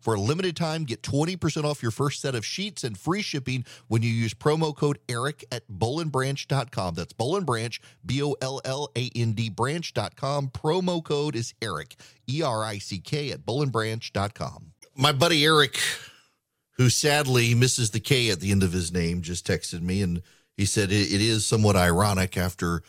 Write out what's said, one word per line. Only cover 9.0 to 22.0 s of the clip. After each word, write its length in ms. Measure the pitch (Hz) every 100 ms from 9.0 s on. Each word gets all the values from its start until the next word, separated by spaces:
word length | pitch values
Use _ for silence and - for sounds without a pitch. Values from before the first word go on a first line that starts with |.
| 123 117
N 160 | 117
D, 180 | 107 113
branch 440 | 85 123 170 165
dot 240 | - 101 -
com. 320 | 139 143 139
Promo 520 | - 156 180 180 175
code 360 | 160 147 147 117
is 160 | 120 -
Eric, 340 | 110 78 76 - - _ -
E 120 | 143
R 240 | 151 110 110
I 140 | 104
C 200 | - 98
K 320 | - 151 143
at 140 | 87 -
boll 180 | 139
and 80 | 143
branch 400 | 113 110 110 -
dot 220 | 101 101
com. 400 | - 69 - - _ - -
My 140 | 139
buddy 320 | 139 170 160
Eric, 340 | 151 156 139 - - - - - _ _ _ _ _ -
who 120 | 127
sadly 640 | - 151 147 139 127 117
misses 380 | 117 127 - 113
the 80 | 113
K 300 | - 131 113
at 100 | 90
the 120 | 95
end 120 | 98
of 80 | 95
his 220 | 90 85
name, 280 | 90 85 87
just 240 | 82 87 -
texted 360 | 92 - 87
me, 200 | 87 95
and 200 | 95 87 - _ _ -
he 80 | 101
said 240 | - 98
it, 220 | 104 92
it 100 | 98
is 240 | 110 110 -
somewhat 300 | 110 107 98
ironic 600 | 87 85